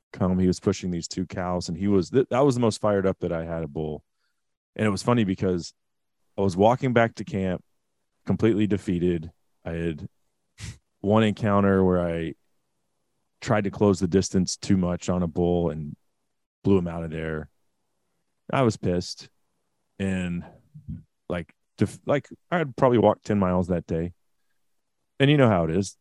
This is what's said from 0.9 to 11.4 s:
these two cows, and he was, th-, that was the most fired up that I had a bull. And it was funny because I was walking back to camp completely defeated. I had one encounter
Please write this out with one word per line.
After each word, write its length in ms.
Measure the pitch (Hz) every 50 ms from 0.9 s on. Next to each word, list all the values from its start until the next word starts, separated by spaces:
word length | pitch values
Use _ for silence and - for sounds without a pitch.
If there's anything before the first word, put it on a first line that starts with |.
these 160 | 87 82 80
two 180 | - - 92 92
cows, 440 | - - 101 90 90 90 90 85 -
and 100 | 85 80
he 80 | 98
was, 240 | 101 101 95 82 -
th-, 160 | - 131 - -
that 100 | 123 123 143
was 120 | 147 123
the 40 | 123
most 200 | 120 110 101 -
fired 260 | - 107 104 98 95
up 120 | 95 92 -
that 120 | - 85 85
I 120 | 82 82
had 180 | 85 82 82 82
a 60 | 73
bull. 340 | 71 80 78 78 76 71 - _ _ _ _ _ _ _ _ _ _ _ _ _ _
And 100 | - 107
it 60 | 107
was 120 | 98 95 -
funny 200 | 127 120 120 110
because 500 | 92 95 - 107 95 90 87 80 - - _ _ _ _ _ _ _ _ _ _ _ _
I 40 | -
was 160 | 98 98 82
walking 360 | 90 101 110 123 - 143 131 117
back 220 | 117 117 113 -
to 80 | - 107
camp 380 | - - 98 95 92 90 - - _ _ _ _ _ _ _ _ _ _ _ _
completely 400 | - 98 - - 113 104 101 110
defeated. 640 | 95 107 92 - - 92 87 85 90 87 82 80 80 - _ _ _ _ _ _
I 80 | 90 82
had 360 | 82 85 85 78 71 98 - - _ _ _ _ _ _ _ _ _ - - - - _ _ _ _
one 220 | - 101 107 110 110
encounter 640 | 107 98 -